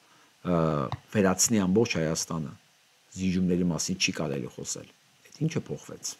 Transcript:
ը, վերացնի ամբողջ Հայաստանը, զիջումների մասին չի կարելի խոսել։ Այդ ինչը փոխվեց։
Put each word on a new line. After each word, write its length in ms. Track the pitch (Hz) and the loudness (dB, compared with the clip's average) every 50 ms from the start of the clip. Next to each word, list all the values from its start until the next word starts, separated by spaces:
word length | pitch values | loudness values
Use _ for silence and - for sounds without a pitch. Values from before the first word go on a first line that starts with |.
| _ _ _ - _ _ _ _ - | _ _ _ -20 _ _ _ _ -2
ը, 140 | 90 90 82 80 80 78 73 67 57 - - - | 0 2 2 2 2 2 0 -2 -4 -6 -8 -8
վերացնի 540 | - - 113 98 92 92 - - - 117 107 | -2 2 4 4 4 4 2 2 2 2 2
ամբողջ 360 | 95 90 92 110 117 113 - | 4 4 4 4 4 4 2
Հայաստանը, 560 | 90 80 78 80 82 - - 87 80 76 67 85 - _ _ _ _ _ _ _ _ _ _ | 0 0 0 0 -2 -4 -4 -6 -6 -6 -8 -10 -14 _ _ _ _ _ _ _ _ _ _
զիջումների 540 | - 95 95 92 87 92 92 87 90 90 92 | -8 -4 -2 0 2 2 2 2 2 2 2
մասին 320 | 87 82 76 - - 95 95 | 0 0 -2 -2 -4 -2 -2
չի 160 | - - 92 | -2 -2 -2
կարելի 360 | - 82 76 69 69 62 64 | -2 -4 -4 -4 -4 -6 -8
խոսել։ 380 | - - - - - - - - - _ _ _ _ _ _ | -10 -12 -10 -10 -10 -10 -12 -16 -20 _ _ _ _ _ _
Այդ 140 | - - - | -20 -8 -4
ինչը 220 | 151 160 165 - | -4 -4 -2 -4
փոխվեց։ 500 | - - - - - - - 85 - - - - | -6 -6 -8 -10 -12 -14 -16 -12 -12 -12 -12 -14